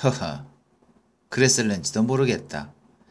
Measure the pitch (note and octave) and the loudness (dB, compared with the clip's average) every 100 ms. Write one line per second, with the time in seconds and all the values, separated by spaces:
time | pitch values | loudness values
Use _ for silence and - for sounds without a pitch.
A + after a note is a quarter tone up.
0 | C3+ - E2 C#2+ C#2+ _ _ _ _ _ | 0 0 -4 -8 -14 _ _ _ _ _
1 | _ _ _ - B2+ B2 A2 G2 - A2 | _ _ _ 2 4 4 0 -2 -2 0
2 | A#2 C3 C3 G2+ - D#2 D2 - _ _ | 0 2 0 0 -4 -10 -12 -16 _ _
3 | _ | _